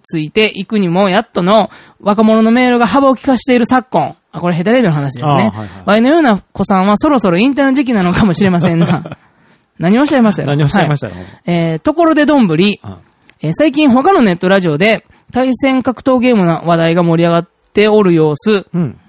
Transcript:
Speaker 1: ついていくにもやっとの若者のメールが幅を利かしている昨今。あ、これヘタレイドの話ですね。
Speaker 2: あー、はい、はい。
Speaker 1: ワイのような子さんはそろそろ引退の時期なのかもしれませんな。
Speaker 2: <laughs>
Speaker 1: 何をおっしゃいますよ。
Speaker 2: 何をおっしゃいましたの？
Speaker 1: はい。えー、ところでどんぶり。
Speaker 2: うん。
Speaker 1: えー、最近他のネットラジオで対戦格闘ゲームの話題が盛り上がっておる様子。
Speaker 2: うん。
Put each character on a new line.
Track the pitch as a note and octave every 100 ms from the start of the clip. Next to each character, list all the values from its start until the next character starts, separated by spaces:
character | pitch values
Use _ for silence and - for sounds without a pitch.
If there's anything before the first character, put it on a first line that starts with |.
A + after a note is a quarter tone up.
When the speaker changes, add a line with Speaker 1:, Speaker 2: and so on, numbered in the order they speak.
Speaker 1:
つ | - E3
い | D3+
て | - G#3+
い | -
く | F#3+ G#3+
に | F3+
も | F3 G3+
や | F#3+
っ | A3+
と | G3+
の | F3 A3 F#3 - - _
若 | G3 G#3
者 | A3 A3
の | A3+
メ | A#3+ B3+
ー |
ル | A#3+
が | A3+
幅 | B3+ C#4
を |
利 | B3+
か | - B3
し |
て | - B3
い |
る | A#3
昨 | B3+ -
今。 | F3+ C#3+ - _
あ、 | -
こ | F3
れ |
ヘ | E3+
タ | F#3
レ | B3+
イ |
ド | G#3+
の |
話 | D3+ C#3
で | -
す | D3
ね。 |
Speaker 2:
あ |
ー、 | C#3
は | A2+
い、 |
は | -
い。 | G#2 - -
Speaker 1:
ワ | G#3
イ |
の | B3
よ | E4
う |
な | C#4+ F#3
子 | - -
さ | G3 F#3+
ん | F#3+
は | G#3
そ | D4+
ろ | C4+
そ | F#3+
ろ | F3
引 | B3+
退 | C4+
の | C#4
時 | C4 B3+
期 |
な | A3
の | F3+
か | F3
も | G#3+
し | D#3+
れ | G3
ま | F3
せ | F3
ん | E3
な。 | E3+ F3+ - - _ _ _
Speaker 2:
<laughs> | _ _ -
Speaker 1:
何 | E3 A3+
を |
お |
っ | D4
し |
ゃ | C#4+
い |
ま | A3
す | -
よ。 | C#3+
Speaker 2:
何 | C#3+
を | C#3+
お |
っ |
し | G3
ゃ |
い | D#3
ま | D3
し |
た | G#2+
の？ | F2
Speaker 1:
は |
い。 | F2+ - -
え | E3+ E3 D#3+
ー、 |
と | D4+
こ | D4+
ろ | E4
で | D4+ D4
ど | D4
ん | G#3
ぶ | D#3
り。 | G#3 -
Speaker 2:
う | G#2
ん。 | F2+ _ _ _ _
Speaker 1:
え | D3
ー、 |
最 | E3 D4+
近 | C#4 D4+
他 | B3 D4
の | F#4
ネ | A3
ッ | E3+
ト | F#3
ラ | G3
ジ | F3
オ | D3
で | G#3+ G3 - _ _
対 | A#3+ C4 B3
戦 | C#4 C4
格 | C4 A3+
闘 | - B3+
ゲ | B3
ー | A3+
ム |
の | E3+ D#3+ E3
話 | E3+
題 | E3
が | E3+
盛 | E3+ E3
り | E3+
上 |
が | E3+
っ | E3+ _ _
て | - G#3+
お | G#3+
る | F#3+
様 | E3 D#3 D3
子。 | G#3+ G#3 -
Speaker 2:
う | E3+
ん。 | D3 F#2